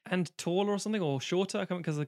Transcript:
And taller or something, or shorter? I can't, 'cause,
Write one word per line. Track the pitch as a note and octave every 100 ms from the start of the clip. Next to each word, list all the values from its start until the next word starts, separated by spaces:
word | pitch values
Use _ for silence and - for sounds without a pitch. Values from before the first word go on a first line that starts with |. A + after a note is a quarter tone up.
| -
And | F#3 E3+ -
taller | E3+ F3+ G#3
or | G3+
something, | G#3 G#3+
or | D#3 C3+
shorter? | - F3+ F#3+ G#3
I |
can't, | F#3 F3+
'cause, | D#3+ D3